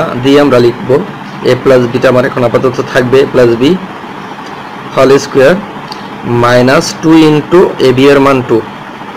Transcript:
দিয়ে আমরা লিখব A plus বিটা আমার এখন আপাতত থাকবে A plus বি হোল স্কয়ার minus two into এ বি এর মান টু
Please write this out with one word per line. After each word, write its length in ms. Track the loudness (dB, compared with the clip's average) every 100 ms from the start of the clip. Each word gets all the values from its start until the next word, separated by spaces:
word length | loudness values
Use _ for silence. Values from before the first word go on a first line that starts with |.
| 0 -2
দিয়ে 160 | 0 2
আমরা 140 | 4 4 2
লিখব 220 | 0 -2 -2 -2 -12 -16 -6 -2
A 20 | 0
plus 200 | 2 2 2
বিটা 140 | 0 0
আমার 120 | 2 0
এখন 120 | -2 0
আপাতত 300 | 0 0 -2 -4
থাকবে 240 | -2 0 2
A 20 | 2
plus 180 | 2 2 2
বি 80 | 0 0 -4 -14 -16 -16 -16 -16 -16 -16 -16 -16 -6
হোল 160 | 0 4 2
স্কয়ার 300 | 2 2 2 2 -4 -14 -14 -16 -16 -12 -4 0
minus 420 | 2 2 4 2 -2 -2
two 80 | 2 4 4
into 300 | 2 2 2 2 2 0
এ 20 | 4
বি 80 | 4
এর 80 | 4 4
মান 120 | 0 0
টু 100 | -2 -4 -12 -18 -16 -16